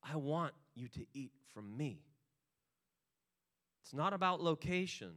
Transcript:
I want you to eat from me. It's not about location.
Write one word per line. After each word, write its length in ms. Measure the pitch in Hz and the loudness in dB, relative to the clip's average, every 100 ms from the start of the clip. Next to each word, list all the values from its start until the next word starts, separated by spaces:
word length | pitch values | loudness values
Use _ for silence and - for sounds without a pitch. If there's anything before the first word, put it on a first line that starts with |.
I 140 | - 156 | -2 -2
want 360 | 139 160 165 - _ | 2 2 0 -4 _
you 140 | - 123 | -12 -10
to 180 | - 120 | -8 -10
eat 180 | 135 131 _ - | -8 -10 _ -16
from 240 | - 104 110 | -12 -10 -4
me. 240 | 147 101 - _ _ _ _ _ _ _ _ _ _ _ _ _ _ _ _ _ | -4 -4 -14 _ _ _ _ _ _ _ _ _ _ _ _ _ _ _ _ _
It's 120 | - | -10
not 180 | 135 175 | 0 2
about 280 | 202 185 180 | 4 4 4
location. 720 | 170 156 165 180 185 - 98 | 4 2 2 0 0 -4 -10